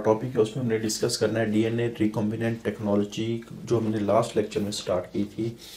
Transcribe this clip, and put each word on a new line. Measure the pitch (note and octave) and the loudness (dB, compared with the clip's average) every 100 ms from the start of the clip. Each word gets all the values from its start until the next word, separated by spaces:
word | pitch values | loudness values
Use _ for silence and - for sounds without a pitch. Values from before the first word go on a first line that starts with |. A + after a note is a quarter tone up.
| A2 | 4
topic | G#2+ B2 | 2 2
है | C3 | 0
उसमें | C3+ C3+ | 0 0
हमने | A#2+ A2 | 0 0
discuss | A2 - B2+ - | 0 0 -2 0
करना | G#2+ A2 | 0 0
है | A2 | 2
डीएनए | G#2+ A2+ A#2 A#2+ - | 2 2 2 0 0
recombinant | G#2+ A#2+ G#2+ A2 A#2 A2+ | 0 0 -2 0 -2 -2
technology, | A2 G#2 G#2 G2+ G#2 - A2+ A#2 - - | -4 -2 0 2 2 -2 -2 -4 -6 -10
जो | - A#2 | 0 2
हमने | A2 G#2+ | 2 0
last | G2+ A#2 A#2+ A2+ | 4 4 4 0
lecture | G#2 - | 0 0
में | G2+ | -2
start | G#2 - F2+ - | -4 -2 -2 -2
की | - G2+ | -4 -4
थी। | - A2+ A#2 - | -2 -4 -6 -12